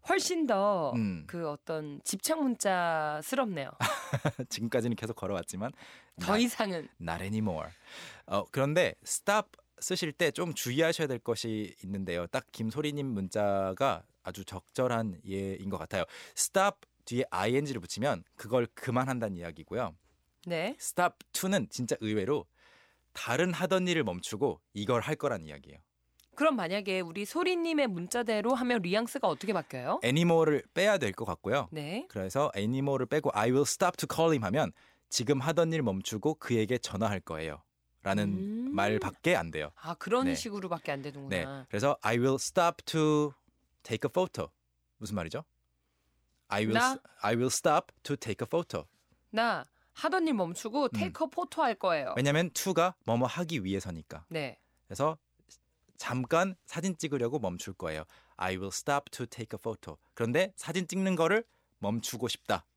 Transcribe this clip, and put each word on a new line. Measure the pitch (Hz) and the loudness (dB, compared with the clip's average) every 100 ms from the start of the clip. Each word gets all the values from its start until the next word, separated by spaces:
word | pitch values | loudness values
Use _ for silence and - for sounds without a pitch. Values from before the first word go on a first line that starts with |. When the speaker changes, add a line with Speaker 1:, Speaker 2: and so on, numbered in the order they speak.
| - | 2
Speaker 1:
훨씬 | 359 - 349 285 | 2 2 0 2
더 | 196 202 190 147 123 | 4 4 2 0 0
Speaker 2:
음. | 107 87 78 | 0 -2 -6
Speaker 1:
그 | 175 160 | -6 -6
어떤 | 147 - 160 151 143 | -6 -6 -6 -6 -8
집착 | - 190 - 320 | -6 -4 0 2
문자스럽네요. | 269 233 202 180 170 160 151 151 156 262 240 165 135 - | 2 2 2 2 2 2 0 -4 -2 0 0 -2 -6 -4
Speaker 2:
<laughs> | - 294 - 131 151 - 123 | -2 -2 -4 -2 -2 -4 -8
지금까지는 | - 113 127 117 110 | -4 0 0 0 -2
계속 | 110 - | -6 -6
걸어왔지만 | 92 95 85 92 117 - - - - - | -4 -4 -4 -6 -6 -8 -20 -20 -20 -8
Speaker 1:
더 | 175 | 0
Speaker 2:
not, | 208 240 | 4 2
Speaker 1:
이상은. | - 214 175 - _ | 0 -2 -2 -8 _
Speaker 2:
not | 85 82 | -4 -4
anymore. | 95 107 107 80 76 - - - - - - | -2 0 0 -2 -6 -14 -20 -16 -16 -18 -2
어, | 196 185 | -2 0
그런데 | 147 139 160 139 - | 0 2 4 2 0
stop | - - - 208 208 - _ - | -6 -2 2 2 0 -14 _ -10
쓰실 | - 185 160 | -4 -2 -2
때 | - 160 | 2 0
좀 | 143 175 | 2 -4
주의하셔야 | 147 120 127 165 170 147 | -2 -2 2 2 2 -2
될 | 123 | -2
것이 | - 110 117 110 104 - | -2 -2 -2 -4 -6 -10
있는데요. | 92 98 92 87 87 | -6 -4 -2 -2 0
딱 | 131 - | -4 -6
김소리님 | - 113 139 151 147 135 | -6 -4 -2 -4 -2 -4
문자가 | 107 95 107 104 98 95 95 135 87 - _ | -2 -2 2 2 2 0 0 0 0 -6 _
아주 | - 95 95 | -12 -10 -10
적절한 | 95 _ - 127 117 113 90 - | -12 _ -2 0 0 -2 -6 -6
예인 | 95 98 95 98 | -4 -4 -4 -6
것 | 95 | -6
같아요. | 90 98 82 - - - | -2 -2 -2 -6 -14 -4
stop | - 190 196 196 _ _ - | 0 2 2 0 _ _ -4
뒤에 | 120 127 | -2 -2
아이엔지를 | 90 104 131 147 120 | 0 2 2 0 -4
붙이면 | 87 - 135 95 - - | -6 -2 -2 -2 -6 -16
그걸 | 104 123 117 - | 0 0 0 -4
그만한다는 | - 123 131 123 113 90 | -2 0 0 -2 -2 -4
이야기고요. | 85 73 78 104 110 80 _ _ _ _ - | -8 -12 -8 -4 -4 -8 _ _ _ _ -6
Speaker 1:
네. | 170 185 302 | -4 -4 -6
Speaker 2:
stop | - - 175 - - | -6 0 0 0 -10
to는 | - 190 196 110 | -4 2 2 0
진짜 | - 123 143 | -4 -2 0
의외로 | 110 107 95 143 - _ _ _ _ _ _ | 0 0 2 0 -2 _ _ _ _ _ _
다른 | - - 123 180 | -10 -2 2 2
하던 | 160 175 190 180 | 0 2 2 4
일을 | 165 | 2
멈추고 | 110 90 - 107 131 80 _ | 0 -2 -6 -2 0 -2 _
이걸 | 101 104 120 | -6 2 2
할 | 120 156 | 2 -2
거란 | 139 110 78 | -2 -2 -8
이야기예요. | 73 - 73 _ _ _ _ _ - | -16 -18 -20 _ _ _ _ _ 0
Speaker 1:
그럼 | 302 262 | 2 2
만약에 | 170 196 196 190 | -2 -2 -2 -2
우리 | 175 175 208 | -2 -6 -4
소리님의 | 220 330 359 330 311 262 | -2 0 0 0 2 2
문자대로 | 175 175 240 233 214 214 254 | 0 -4 -2 0 0 2 0
하면 | 247 240 | 2 0
뉘앙스가 | 175 202 233 277 190 | 2 0 0 0 0
어떻게 | 147 196 | 0 -2
바뀌어요? | 190 147 131 127 226 | -2 -4 -8 -2 0
Speaker 2:
애니모어를 | 117 143 175 165 156 147 - | 2 4 6 6 6 4 0
빼야 | - 196 196 | 2 4 4
될 | - | 0
것 | 95 101 | -2 -4
같고요. | 85 98 135 104 | -4 0 0 0
Speaker 1:
네. | 156 147 202 359 | -6 -6 -8 -6
Speaker 2:
그래서 | - 95 135 147 101 | -6 -2 0 0 0
애니모어를 | 104 131 139 135 127 | 0 0 0 0 2
빼고 | 151 143 | 0 0
"I | 104 113 | 2 4
will | 131 | 4
stop | 143 - 180 - | 4 2 2 2
to | 156 | -4
call | - 165 | 2 4
him" | 151 104 | 4 2
하면 | 127 127 - - _ _ | 2 0 -4 -20 _ _
"지금 | - 120 139 | -2 2 2
하던 | 139 165 165 | 4 2 2
일 | 160 | 2
멈추고 | 123 95 - 110 147 156 | 0 0 -4 -2 -2 -2
그에게 | - 117 107 123 | 0 2 2 0
전화할 | - 98 107 98 | -2 0 0 0
거예요."라는 | - 80 80 71 _ _ _ _ - 104 202 | -4 -6 -6 -8 _ _ _ _ 0 2 2
Speaker 1:
음. | 185 196 220 254 | -2 -4 -4 -2
Speaker 2:
말밖에 | 302 202 104 - - - 165 | 0 2 2 -2 -2 2 2
안 | 82 | 0
돼요. | 78 73 - | -4 -6 -8
Speaker 1:
아, | 160 170 | -10 -8
그런 | - 240 269 | -2 0 2
Speaker 2:
네. | 262 | -2
Speaker 1:
식으로밖에 | 240 202 185 165 - | -4 -6 -6 -6 -4
안 | 139 | -6
되는구나. | 143 143 139 | -6 -10 -4
Speaker 2:
네. | 92 85 139 127 | -2 -2 -8 -6
그래서 | 104 135 139 | 0 2 2
"I | 107 120 | 2 4
will | 131 135 | 4 2
stop | - - 170 - - | 2 4 4 2 -4
to | 160 151 151 147 - _ _ _ _ | 2 4 4 2 -4 _ _ _ _
take | - 110 - | -4 -2 0
a | |
photo." | - 185 - 78 _ _ _ _ _ | 0 0 -2 -8 _ _ _ _ _
무슨 | 107 101 | -6 -4
말이죠? | 82 127 156 _ _ _ _ _ _ _ _ _ _ | -4 -8 -12 _ _ _ _ _ _ _ _ _ _
"I | 101 | 0
will | 107 110 | 4 4
Speaker 1:
나? | 247 | 4
Speaker 2:
s-, | 262 - - | 2 -8 -2
I | 104 117 | 0 2
will | 127 | 2
stop | - 165 156 - _ | 2 4 4 2 _
to | - 143 | -6 -6
take | 117 98 | -4 -4
a | 120 | -2
photo." | 165 170 95 71 _ _ _ _ | -2 -2 -6 -8 _ _ _ _
Speaker 1:
"나 | 214 233 175 - _ _ | 0 0 0 -6 _ _
하던 | - 311 370 320 | -4 0 2 2
일 | 233 | 2
멈추고 | 170 175 220 254 262 | 0 -4 -4 0 0
Speaker 2:
음. | |
Speaker 1:
take | 220 - - | 0 -4 -2
a | 320 | -4
photo | - 359 - | -2 -4 0
할 | 277 214 | 0 2
거예요." | 190 160 123 107 | 0 0 0 0
Speaker 2:
왜냐면 | 139 151 175 | 2 4 2
to가 | - 196 170 180 - - | 0 0 4 4 2 0
뭐뭐 | 117 123 | 2 2
하기 | - 165 156 95 | 0 -4 -2 0
위해서니까. | 98 95 82 - 80 - | -2 -2 -10 -10 -14 -8
Speaker 1:
네. | 165 139 - _ _ _ | -8 -8 -10 _ _ _
Speaker 2:
그래서 | - 147 160 _ _ _ - _ _ _ _ - | -2 -2 -2 _ _ _ -20 _ _ _ _ -4
잠깐 | 123 123 160 190 185 - | -4 2 2 2 -4 -10
사진 | 170 180 175 | -4 -4 -2
찍으려고 | 160 139 117 143 | -2 0 0 0
멈출 | 98 87 - 92 | -2 -4 -8 -6
거예요. | 85 78 78 - _ - | -4 -4 -8 -16 _ -4
I | 92 95 | -2 -2
will | 98 | -4
stop | - - 143 - | -6 0 -2 -2
to | - 120 | -10 -10
take | - 110 107 | -8 -10 -8
a | |
photo. | 113 107 - 76 _ - | -8 -8 -12 -16 _ -4
그런데 | 117 135 190 - | 0 2 0 -4
사진 | - 170 170 | -6 -4 -2
찍는 | 185 190 175 | 0 0 2
거를 | 165 214 226 _ _ _ | 4 2 0 _ _ _
멈추고 | 101 113 - 107 117 | -2 -2 -4 -4 -4
싶다. | - - 98 - | -4 -2 -2 -2